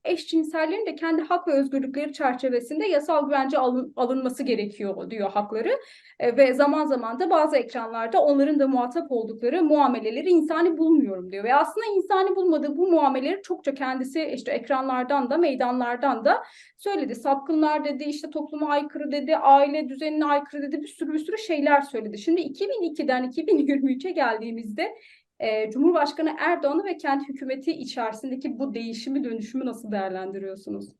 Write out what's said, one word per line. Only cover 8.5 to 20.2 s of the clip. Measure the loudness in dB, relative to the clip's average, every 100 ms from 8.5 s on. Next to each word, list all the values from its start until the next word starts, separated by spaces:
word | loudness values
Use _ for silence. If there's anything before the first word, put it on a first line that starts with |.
| 4
da | 4
muhatap | 2 0 -4 -2
oldukları | -4 -4 -4 -2 2
muameleleri | 4 6 4 2 -4 -2 4
insani | 4 4 2 2 2
bulmuyorum | 6 6 4 -4 -8
diyor. | -6
Ve | 2
aslında | 4 4 -2 -2 -2
insani | 2 2 2 2
bulmadığı | 2 2 0 0
bu | 2
muameleleri | 4 4 2 -2 -4
çokça | -6 -6 -4
kendisi | -4 -6 -4 -4 -4
işte | -4 -6 -4
ekranlardan | -6 -2 -2 -2 -2 0 0 2
da, | 2
meydanlardan | 2 2 0 0 -2 0 0 0
da | 0 0 -2 -20 -20 _
söyledi. | -4 -2 -4
"Sapkınlar" | -4 -2 -2 0 2 2 2
dedi, | -2 -6
işte | -6 -8 -8
"topluma | -8 -8 -6 0
aykırı" | 0 -2 -8 -6
dedi, | -4 0 2
"aile | 6 8 6 0 -6
düzenine | -6 -4 0